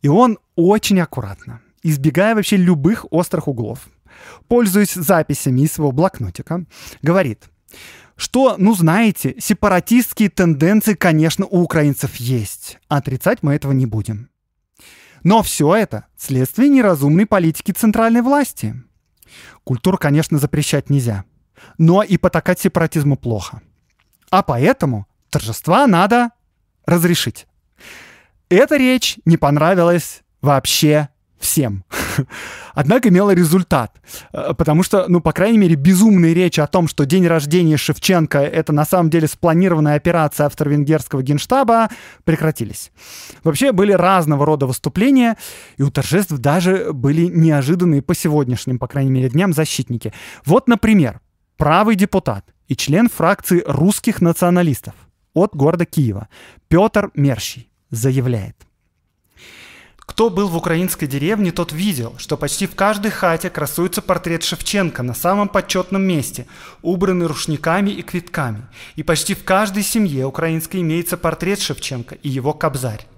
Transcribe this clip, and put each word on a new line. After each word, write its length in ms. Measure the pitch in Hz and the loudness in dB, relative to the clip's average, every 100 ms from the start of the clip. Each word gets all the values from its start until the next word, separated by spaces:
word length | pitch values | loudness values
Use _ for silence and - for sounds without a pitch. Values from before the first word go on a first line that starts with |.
И 60 | 143 | 2
он 300 | 170 247 214 _ - | 4 4 0 _ 0
очень 420 | 170 214 - 190 | 2 2 2 0
аккуратно, 640 | 165 - 104 95 - 120 _ _ | 0 -6 -10 -14 -18 -20 _ _
избегая 500 | 165 147 147 143 208 | -4 0 0 2 2
вообще 220 | 226 202 202 | 2 0 2
любых 500 | 175 175 147 226 - | 4 2 2 -2 -2
острых 340 | 160 175 156 151 | -4 -2 -4 -4
углов, 400 | 123 110 117 - _ _ - - - _ | -6 -8 -10 -16 _ _ -20 -20 -20 _
пользуясь 460 | 240 220 190 202 | 2 2 2 0
записями 640 | 180 156 180 156 143 - 127 | -2 0 2 2 -4 0 0
из 140 | 151 | 0
своего 180 | - 147 | 0 -4
блокнотика, 720 | 127 185 - 101 - - 170 170 - - - | 0 -2 -2 -12 -12 -8 -8 -8 -18 -20 -8
говорит, 440 | 139 180 160 107 _ _ _ - - - - _ | 0 0 0 -6 _ _ _ -20 -20 -20 -20 _
что, 400 | - 247 262 180 | -4 2 2 4
ну, 160 | 190 | 2
знаете, 600 | 214 165 180 226 - 135 127 | 4 2 4 2 0 -6 -6
сепаратистские 920 | - 208 208 185 - 233 233 - 208 | -6 -2 0 0 2 2 2 0 -2
тенденции, 640 | - 175 143 160 214 208 | 2 0 2 2 2 2
конечно, 540 | 196 196 160 160 - 196 | 0 2 2 2 0 -2
у 160 | 185 | 0
украинцев 540 | 175 160 147 139 135 - | 0 2 0 0 -6 -6
есть. 640 | 120 127 104 - - - _ | -4 -4 -4 -12 -18 -20 _
Отрицать 520 | 147 143 135 - 165 | -4 -4 -4 -2 -2
мы 120 | 151 | 0
этого 180 | 147 139 | -2 0
не 140 | 135 131 | 0 0
будем. 420 | 107 104 107 123 _ _ _ _ _ - - - _ | -4 -6 -10 -12 _ _ _ _ _ -20 -20 -20 _
Но 200 | 165 220 | 2 4
все 320 | - - 147 | 2 0 2
это 300 | 202 - 107 - _ | 2 0 -6 -14 _
следствие 500 | - 131 131 - 277 | -6 -2 -2 2 4
неразумной 560 | 269 214 160 143 160 | 4 4 2 2 2
политики 480 | 214 202 165 156 - | 2 2 0 -2 -6
центральной 480 | 190 226 208 226 233 | 0 0 2 2 2
власти. 540 | 240 285 277 - 107 120 - _ _ _ _ - - - | 2 0 0 -6 -10 -10 -18 _ _ _ _ -20 -20 -20
Культуру, 320 | - 123 190 185 | -10 -4 -2 0
конечно, 400 | 151 143 156 151 | 0 0 0 -2
запрещать 540 | 139 - 147 147 - | -2 -2 -2 -4 0
нельзя, 340 | 143 120 101 95 _ _ _ - _ | -2 0 -6 -8 _ _ _ -20 _
но 240 | 165 185 | 4 4
и 160 | 202 185 | 4 0
потакать 420 | 185 170 - 180 | 0 0 -2 0
сепаратизму 560 | 190 175 160 165 143 139 | 0 0 -2 -2 -2 -2
плохо. 460 | 123 107 - - _ _ _ _ _ _ _ | -4 -6 -8 -16 _ _ _ _ _ _ _
А 120 | 185 | -2
поэтому 640 | - 120 151 262 156 113 104 _ _ | 0 0 0 2 -2 -4 -10 _ _
торжества 560 | - 107 110 - 190 285 | -6 -6 -8 0 2 4
надо 460 | 170 196 240 240 _ _ _ _ _ | 4 2 2 0 _ _ _ _ _
разрешить. 640 | - 170 170 131 - - - _ _ _ - - - - _ _ _ | -2 0 2 0 -2 -8 -18 _ _ _ -20 -20 -20 -20 _ _ _
Эта 260 | 180 277 294 | 2 4 4
речь 420 | 254 254 - - | 2 2 -2 -4
не 140 | - 165 | 2 2
понравилась 800 | 143 147 156 190 170 175 - - _ _ | 2 2 2 4 2 2 -2 -16 _ _
вообще 680 | 139 139 - - 151 151 147 _ _ _ | 0 0 0 0 2 2 0 _ _ _
всем. 460 | - - 127 101 - - - - | -4 -2 -2 -4 -10 -10 -6 -6
<laughs> 560 | 131 - - - - | -6 -10 -16 -18 -12
Однако 340 | - 139 240 240 | -4 0 2 4
имела 220 | 180 202 | 4 4
результат, 720 | 180 170 180 175 151 110 _ _ - - | 2 2 0 0 -2 -2 _ _ -20 -16
э, 200 | - - | -10 -8
потому 300 | - 160 156 | -4 0 2
что, 240 | 185 202 - | 2 0 2
ну, 120 | 175 | 2
по 120 | 160 | 2
крайней 240 | 156 196 226 | 0 2 4
мере, 180 | 185 | 4
безумные 600 | 160 147 185 220 196 165 | 4 4 4 6 6 4
речи 260 | 170 180 - | 2 0 0
о 60 | 147 | 0
том, 200 | 185 165 | 0 -2
что 200 | - 143 | -2 0
день 200 | 180 170 | 2 2
рождения 520 | 165 147 175 170 151 | 2 0 2 2 2
Шевченко — 600 | - 147 - 185 156 143 | 0 -4 2 2 2 0
это 340 | 143 165 156 | 0 -2 -2
на 100 | 147 | 0
самом 240 | 151 185 165 | 0 2 2
деле 180 | 165 156 | 2 0
спланированная 720 | - 170 160 190 165 151 147 | 0 0 2 2 2 2 0
операция 500 | 170 170 151 - 147 | 0 0 -2 0 -2
австро-венгерского 760 | - 147 147 143 151 - 139 | -2 -2 0 0 -2 -2 -6
генштаба, 640 | 131 147 - 262 247 233 220 - - - | -2 -4 0 0 2 2 0 -4 -20 -10
прекратились. 680 | - 160 156 151 104 104 - _ - - - - | -2 0 0 -4 -8 -10 -18 _ -20 -20 -20 -6
Вообще 300 | 160 151 277 | -4 0 0
были 200 | 196 202 | 2 2
разного 520 | 190 180 190 156 143 | 4 4 2 2 0
рода 220 | 143 151 135 | 2 0 -2
выступления, 720 | 127 - 180 240 269 240 220 - - - - | -4 -4 -2 2 4 2 0 -10 -20 -20 -4
и 40 | |
у 80 | 139 | -4
торжеств 420 | - 127 170 202 | -2 -2 -2 -2
даже 600 | 143 127 160 180 190 - | -2 0 0 2 0 -2
были 300 | 147 123 156 | -2 0 2
неожиданные 800 | 170 170 160 147 131 170 175 143 | 2 4 4 2 0 2 2 2
по 120 | - | 0
сегодняшним, 640 | 175 170 151 131 120 - 123 | -2 0 0 0 -4 -4 -6
по 80 | 127 | -6
крайней 240 | 139 135 | -2 0
мере, 200 | 131 127 | 0 0
дням 240 | 135 196 | 0 0
защитники. 580 | 156 156 - 131 117 110 - - - | 0 -2 -4 -6 -6 -8 -14 -20 -14
Вот, 240 | - 208 - | 0 2 2
например, 520 | 233 - 214 135 - _ _ _ _ | 0 4 4 2 -2 _ _ _ _
правый 400 | 147 165 214 214 | 2 2 2 2
депутат 480 | 202 190 - 104 - _ _ | 2 0 -2 -8 -10 _ _
и 80 | 139 | -6
член 320 | - 156 233 | 0 2 2
фракции 540 | - 165 196 - 175 - | 2 0 0 0 0 0
русских 540 | 147 170 208 - 208 | 0 0 0 -2 0
националистов 760 | 170 165 175 180 175 127 - - _ _ _ | 0 2 2 2 0 -2 -8 -20 _ _ _
от 240 | - 202 151 | -2 0 2
города 300 | 139 175 170 | 2 4 2
Киева 420 | - 127 98 101 - - - _ | 0 0 -2 -10 -20 -20 -20 _
Петр 420 | 160 214 214 196 | 2 4 0 -2
Мерщий 560 | - 139 120 - - - _ _ | 0 0 0 -8 -14 -20 _ _
заявляет. 640 | 120 127 131 127 117 95 - _ _ _ _ _ _ _ _ - - - - - _ - | -4 0 0 0 -4 -6 -16 _ _ _ _ _ _ _ _ -20 -20 -20 -20 -20 _ -16
«Кто 180 | - 226 | -2 0
был 200 | 180 202 | 0 -2
в 80 | 165 | -2
украинской 500 | 175 165 180 - 147 | -2 -2 -2 -4 -6
деревне, 460 | 139 147 214 190 | -4 -2 0 -2
тот 200 | 165 170 | -2 -6
видел, 420 | 151 202 151 117 - | -4 -4 -4 -8 -12
что 180 | - 143 | -8 -6
почти 300 | 143 - 196 | -6 -4 -6
в 80 | |
каждой 380 | - 196 208 208 | -2 -2 0 -4
хате 360 | - 180 165 185 | -2 -2 -2 -4
красуется 540 | - 147 - 175 190 | -8 -8 -4 -4 -4
портрет 400 | - 175 - 165 | -4 -4 -2 -6
Шевченко 640 | - 170 - 202 180 131 | -6 -8 -6 -2 -2 -4
на 100 | 123 | -8
самом 340 | 120 175 202 202 | -4 -2 0 -2
почетном 540 | 196 185 190 180 196 | -4 -4 -6 -4 -2
месте, 460 | 190 165 135 - 123 - - - | 0 -2 -4 -10 -16 -20 -20 -10
убранный 440 | 165 180 185 180 170 | -4 -2 0 0 -2
рушниками 640 | 143 - 147 - 175 202 | -6 -6 -4 -2 0 -2
и 120 | 202 | -4
квитками. 640 | - 180 170 - 131 107 117 - - - | -8 -10 -8 -8 -6 -8 -14 -20 -20 -12
И 80 | |
почти 300 | 151 160 - | -4 -2 -2
в 100 | 196 | -8
каждой 400 | - 190 214 196 | -2 0 0 -4
семье 420 | 202 233 202 139 131 | -4 -2 -2 -2 -6
украинской 540 | 135 165 160 160 190 | -4 -4 -4 -6 -6
имеется 360 | 165 165 170 170 | -2 -4 -4 -4
портрет 440 | 170 160 170 202 | -4 -4 -4 -4
Шевченко 560 | - 147 - 127 120 - | -6 -8 -10 -10 -12 -12
и 120 | 147 | -8
его 240 | 135 131 | -4 -4
кобзарь. 540 | 151 165 135 123 107 - | -4 -4 -4 -8 -10 -16